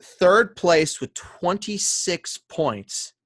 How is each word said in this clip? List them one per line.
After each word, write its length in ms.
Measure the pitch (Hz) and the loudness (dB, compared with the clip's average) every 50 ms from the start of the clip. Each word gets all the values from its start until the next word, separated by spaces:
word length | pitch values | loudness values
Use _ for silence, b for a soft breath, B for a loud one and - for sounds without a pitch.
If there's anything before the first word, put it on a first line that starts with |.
third 540 | - - - - 185 180 196 226 233 - - | -18 -20 -2 2 4 6 6 6 4 0 -4
place 440 | - - 175 165 156 156 - - - | -2 0 2 4 4 2 0 -4 -8
with 140 | 135 - - | -12 -12 -12
twenty-six 1200 | - - - - - 170 175 196 202 - 214 208 196 - - - - - 185 175 165 - - - - _ _ | -14 -18 -18 -12 -6 -4 -4 -4 -4 -6 -8 -8 -6 -4 -4 -4 -4 -4 -4 -4 -4 -6 -10 -14 -14 _ _
points, 640 | - - 156 131 107 101 98 - - - - - - _ _ | -6 -4 -2 -2 -4 -6 -10 -12 -12 -12 -12 -12 -16 _ _